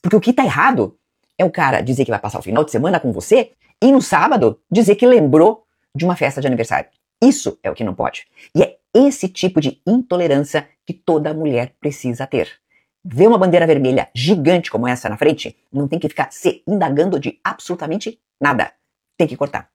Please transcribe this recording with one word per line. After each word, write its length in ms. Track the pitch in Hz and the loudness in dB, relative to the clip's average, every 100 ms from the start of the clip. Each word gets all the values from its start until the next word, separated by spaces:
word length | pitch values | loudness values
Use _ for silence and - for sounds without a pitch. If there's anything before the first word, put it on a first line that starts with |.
Porque 160 | 180 208 | 2 0
o 20 | |
que 140 | 233 | 2
tá 100 | 247 | 0
errado 560 | 240 135 202 - 98 _ _ _ _ - | 0 2 2 2 -2 _ _ _ _ -2
é 80 | 180 | -2
o 40 | |
cara 300 | 165 165 117 | 0 0 0
dizer 240 | 117 131 | -2 -2
que 80 | 123 | -2
vai 80 | 104 | -2
passar 200 | 104 101 | -6 -10
o 20 | |
final 240 | 92 113 151 | -4 -2 0
de 60 | |
semana 280 | 113 160 175 | -2 -2 -2
com 140 | 127 | -2
você 400 | 104 - 247 233 _ _ _ | -6 0 0 0 _ _ _
e 80 | 240 | 4
no 120 | 277 | 4
sábado 580 | - 165 190 262 113 - _ | 2 0 2 2 0 -2 _
dizer 260 | 185 220 208 | 0 2 4
que 120 | 247 | 6
lembrou 580 | 240 151 151 180 220 _ _ _ 139 | 6 6 4 4 2 _ _ _ -4
de 80 | |
uma 140 | 175 175 | -4 -2
festa 240 | 135 139 | -4 -2
de 60 | 135 | -4
aniversário. 420 | 120 113 71 - _ _ _ | -2 -2 -4 -6 _ _ _
Isso 360 | 247 - - - | 2 2 -6 -8
é 80 | - | -8
o 20 | |
que 120 | - 110 | -6 -6
não 100 | 90 | -4
pode. 320 | - - - _ - | -6 -8 -20 _ -6
E 80 | 160 | 0
é 160 | 156 - _ | 0 -2 _
esse 360 | 220 277 - 185 | 2 2 0 -8
tipo 320 | - 190 185 | -4 -2 -2
de 200 | 143 - - | -4 -6 -2
intolerância 800 | 240 254 180 170 139 143 156 143 _ - | -2 0 -2 0 0 0 -6 -8 _ -16
que 80 | |
toda 400 | - - 160 151 | -10 -2 -2 -2
mulher 400 | 156 156 120 123 _ | -4 -2 -2 -4 _
precisa 480 | 147 139 127 120 131 | -8 -6 -8 -8 -6
ter. 220 | 131 80 - _ _ _ _ | -4 -4 -10 _ _ _ _
Vê 260 | 180 123 202 | -12 2 4
uma 100 | 220 | 4
bandeira 280 | 185 175 165 | 4 4 4
vermelha 440 | 147 127 131 - | 2 2 0 -2
gigante 560 | 120 135 196 143 180 - | -4 0 2 2 0 -2
como 200 | 110 123 | -4 -4
essa 180 | 123 110 | -4 -6
na 80 | 107 | 0
frente, 420 | 147 156 - - _ | 0 0 -8 -16 _
não 160 | 135 143 | -6 -4
tem 120 | 160 | -4
que 100 | 151 | -6
ficar 200 | - 139 | -6 -8
se 280 | - 185 - - | -4 -4 -4 -6
indagando 500 | 202 165 139 180 156 | -4 -2 0 0 -2
de 220 | 117 - | -6 -8
absolutamente 760 | - - - 175 151 180 220 226 _ _ | -10 -10 -10 -8 -6 -8 -8 -14 _ _
nada. 320 | 143 127 - _ _ _ _ _ | -2 -2 -4 _ _ _ _ _
Tem 80 | 160 | -4
que 120 | 127 | -2
cortar. 320 | 143 - - | -6 -6 -12